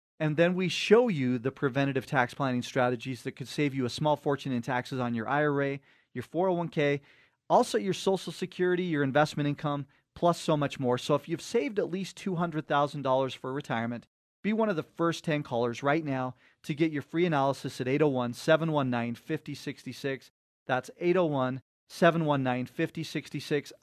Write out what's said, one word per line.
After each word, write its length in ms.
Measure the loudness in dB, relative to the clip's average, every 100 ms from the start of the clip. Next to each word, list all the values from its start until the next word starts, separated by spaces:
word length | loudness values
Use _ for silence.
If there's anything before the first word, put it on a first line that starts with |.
| _ -4
and 180 | -2 2
then 160 | 2
we 160 | 2 -2
show 380 | -2 4 6 6
you 320 | 2 0 0
the 120 | -2
preventative 540 | -2 -2 0 0 -2 0
tax 300 | 0 0 0
planning 260 | -2 -2
strategies 640 | -2 0 0 0 -6 -8
that 80 | -10
could 160 | -12 -10
save 260 | -2 -2
you 120 | 0 -4
a 40 |
small 260 | 0 0 0
fortune 360 | 0 -2 -2
in 100 | -4
taxes 380 | -2 -4 -4 -4
on 160 | -4 -4
your 120 | -2
I 160 | 0
R 200 | 2 0
A, 180 | -2 -4 _ _ _
your 80 | -12
four 280 | -6 -2 0
oh 40 |
one 160 | 0 -2
k, 320 | 0 0 0 -4 _ _ _ 2
also 300 | 2 4 0
your 160 | 0 0
Social 360 | 0 -2 -4
Security, 520 | -8 -8 -2 0 2
your 180 | 0 0
investment 480 | 2 4 2 2 -2
income, 380 | -2 -4 -6 -8 _ _
plus 260 | 0 2 2
so 160 | 0 0
much 240 | 0 -2
more. 200 | 0 0
So 160 | 2 0
if 120 | 0
you've 140 | -8
saved 380 | -2 -2 -2 -2
at 100 | -2
least 260 | -4 -8 -8
two 200 | -6 -2
hundred 320 | -2 -4 0
thousand 340 | 0 0 -2
dollars 320 | 0 2 0
for 180 | -4 -8
retirement, 540 | -8 -4 -4 -4 -6 -12 _ _ _
be 100 | -4
one 160 | 0 0
of 60 | 0
the 80 |
first 400 | -4 -2 -2 0
ten 180 | -2 -2
callers 400 | 0 0 0 0
right 240 | 0 0 0
now 300 | -4 -4 -8 _ _
to 140 | 2 4
get 160 | 4
your 100 | 0
free 240 | -2 2 4
analysis 560 | 4 2 2 -4 -4
at 60 | 0
eight 160 | 4
oh 40 | 4
one, 260 | 4 -2
seven 380 | -2 4 4 4
one 200 | 0 0
nine, 240 | 0 -2 -6
fifty 400 | -6 -6 -6 -10
six 280 | -10 -10 -12
six. 360 | -8 -6 -6 -10 _ _ _ -2
That's 240 | -2 -4 -2
eight 180 | 2 4
oh 80 | 4
one, 380 | 2 0 -4 -10 _ _
seven 340 | 4 4 4
one 200 | 2 2
nine, 240 | 2 -2 -4
fifty 360 | -4 -4 -4
six 280 | -8 -8 -8 -10
six. 300 | -2 -4 -4 -6